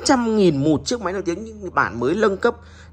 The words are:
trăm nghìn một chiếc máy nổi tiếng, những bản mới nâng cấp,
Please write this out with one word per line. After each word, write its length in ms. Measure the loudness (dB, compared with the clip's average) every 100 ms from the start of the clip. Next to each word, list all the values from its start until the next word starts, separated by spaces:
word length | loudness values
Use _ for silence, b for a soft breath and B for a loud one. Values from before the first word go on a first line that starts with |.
| 2
trăm 320 | 0 2 4
nghìn 260 | 4 4
một 180 | 2 0 0
chiếc 160 | -4
máy 120 | -4
nổi 80 | -4
tiếng, 240 | -4 -6 -8
những 280 | -12 -4
bản 260 | -2 0 0
mới 160 | -2 2
nâng 220 | 0 2
cấp, 180 | -2 -2 B B B